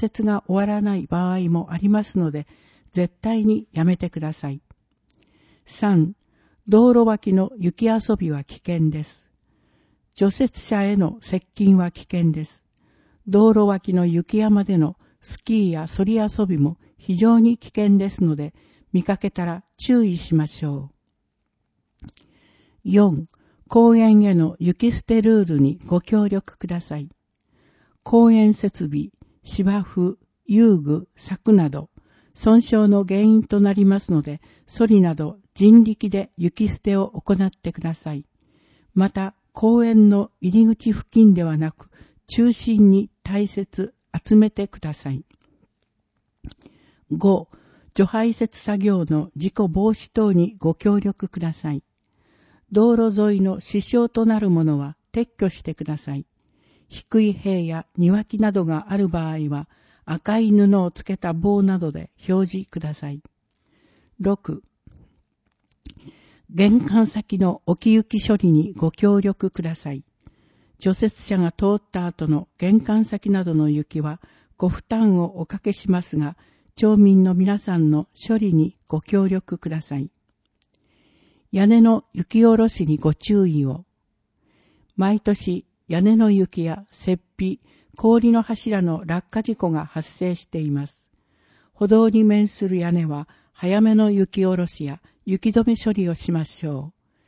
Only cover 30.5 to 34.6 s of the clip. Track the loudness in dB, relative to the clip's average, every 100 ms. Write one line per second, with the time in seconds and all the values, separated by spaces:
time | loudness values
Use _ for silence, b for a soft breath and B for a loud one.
30.5 | 4 4 4 0 -4 -6 _ -14 -6 4
31.5 | 4 4 -4 -12 _ b b b -4 2
32.5 | 4 4 2 2 2 0 0 4 2 2
33.5 | 0 0 2 2 0 -2 -4 -4 -10 b
34.5 | b